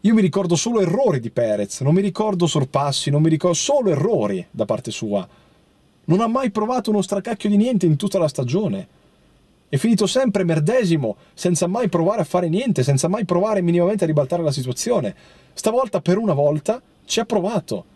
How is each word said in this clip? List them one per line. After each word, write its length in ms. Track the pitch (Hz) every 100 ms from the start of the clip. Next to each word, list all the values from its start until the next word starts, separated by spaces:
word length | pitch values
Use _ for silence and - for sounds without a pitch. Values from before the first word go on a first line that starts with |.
Io 120 | 202
mi 80 | 220
ricordo 340 | 185 190 180 170
solo 240 | 233 226
errori 400 | 180 208 262 143
di 120 | 117
Perez, 500 | - 117 104 101 -
non 120 | 135
mi 80 | 175
ricordo 460 | 202 - 214 185 170
sorpassi, 640 | 151 131 135 143 139 147
non 120 | 147
mi 80 | 160
ricor-, 260 | 156 180 170
solo 340 | - 285 214
errori 560 | 143 440 185 104 98 -
da 140 | 104
parte 280 | 104 107 -
sua. 360 | - 110 101 92 _ _ _ _ _ _ _ -
Non 160 | 185
ha 60 | 226
mai 240 | 240 254
provato 400 | 214 214 254 -
uno 100 | 208
stracacchio 480 | 185 202 214 233 208
di 80 | 202
niente 300 | 233 226 175
in 100 | 147
tutta 200 | 202 190
la 120 | 156
stagione. 580 | - 123 170 196 98 - _ _ _ _ _ _ _ _
È 80 | 139
finito 320 | 233 208 202
sempre 380 | 254 262 202 175
merdesimo, 720 | 156 147 254 196 160 143 101 _
senza 340 | - 180 175 175
mai 220 | 220 226
provare 320 | 170 165 220
a 40 | 160
fare 220 | 180 175
niente, 360 | 175 262 151
senza 260 | 127 135 165
mai 160 | 214 202
provare 360 | 175 208 208
minimamente 440 | 175 175 175 208 160
a 20 |
ribaltare 360 | 156 135 175
la 100 | 156
situazione. 600 | 139 127 127 220 226 110 - - - _
Stavolta, 480 | - 220 240 254 185
per 180 | 175 185
una 160 | 220
volta, 480 | 143 147 151 - 247 _ _
ci 160 | - -
ha 60 | 220
provato. 600 | 214 180 220 - 101 -